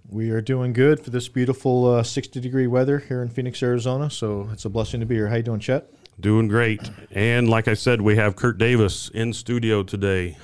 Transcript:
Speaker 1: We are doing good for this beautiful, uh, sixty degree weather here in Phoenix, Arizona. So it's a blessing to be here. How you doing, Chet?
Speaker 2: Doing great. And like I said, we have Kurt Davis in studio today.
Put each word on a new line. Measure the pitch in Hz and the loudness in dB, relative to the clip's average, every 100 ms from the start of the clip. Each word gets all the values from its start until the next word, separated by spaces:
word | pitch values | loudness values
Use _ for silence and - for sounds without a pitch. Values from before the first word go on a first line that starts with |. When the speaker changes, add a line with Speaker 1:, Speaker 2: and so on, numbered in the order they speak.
| - | -12
Speaker 1:
We | 101 113 | -8 -4
are | 113 | -4
doing | 110 131 127 | -2 -2 0
good | 120 139 151 | 4 4 4
for | 127 | 0
this | 123 123 | -6 -4
beautiful, | 131 123 127 135 123 123 | -2 -2 0 0 4 4
uh, | 120 | 4
sixty | 117 139 - 127 | 2 -4 -6 -8
degree | 123 131 123 | -4 0 2
weather | 127 131 143 | 2 2 0
here | - 127 | -2 -6
in | 120 | -6
Phoenix, | 120 123 - | -6 -6 -2
Arizona. | 123 123 123 131 147 | -2 0 -2 -2 -4
So | - 110 101 104 | -4 -4 -4 -6
it's | 107 104 | -8 -6
a | |
blessing | 110 110 120 | -4 -4 -4
to | 113 | -2
be | |
here. | 113 104 | 0 0
How | 117 | -2
you | |
doing, | 117 107 | -2 -4
Chet? | 113 135 - _ - - | -2 -2 -4 _ -20 -4
Speaker 2:
Doing | 101 110 110 | 0 2 2
great. | 113 117 104 - - - | 2 0 -2 -8 -16 -8
And | 98 113 120 117 | -2 0 2 4
like | 113 113 | 4 2
I | |
said, | 110 127 117 | 0 2 2
we | 104 107 | 4 4
have | 104 92 | 2 2
Kurt | 120 95 | -2 2
Davis | 117 123 101 - - | 2 4 2 0 -8
in | 110 117 | -6 -6
studio | 117 - 123 113 104 | -6 -4 -2 0 0
today. | 98 101 98 92 87 78 | -2 -2 0 0 -4 -6